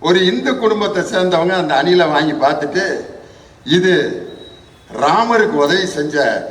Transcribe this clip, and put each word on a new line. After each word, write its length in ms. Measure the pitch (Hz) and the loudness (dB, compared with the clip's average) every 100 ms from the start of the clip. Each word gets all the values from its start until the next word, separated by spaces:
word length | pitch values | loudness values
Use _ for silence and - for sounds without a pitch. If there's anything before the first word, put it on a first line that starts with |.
ஒரு 260 | 160 180 180 | 0 2 2
இந்து 320 | 247 269 254 | 0 -2 0
குடும்பத்தை 440 | 220 208 202 180 | 0 0 -2 -2
சேர்ந்தவங்க 480 | - 185 185 170 175 | -2 -2 0 2 0
அந்த 320 | 185 156 139 | 0 0 0
அணிலை 280 | 170 180 160 | 4 4 4
வாங்கி 220 | 147 156 | 2 0
பார்த்துட்டு, 680 | - 139 - - 180 190 131 - - - - - - | 0 0 0 -4 -4 -4 -6 -8 -16 -20 -20 -20 -18
"இது 300 | 127 175 185 160 - - - - - - - - - - | 0 2 4 2 0 -6 -12 -16 -20 -20 -20 -20 -16 -2
ராமருக்கு 560 | 143 214 233 226 208 147 | 2 2 2 2 2 2
உதவி 300 | 143 185 180 | 2 0 -2
செஞ்ச 600 | 151 147 143 135 104 - | -4 -4 0 0 -2 -6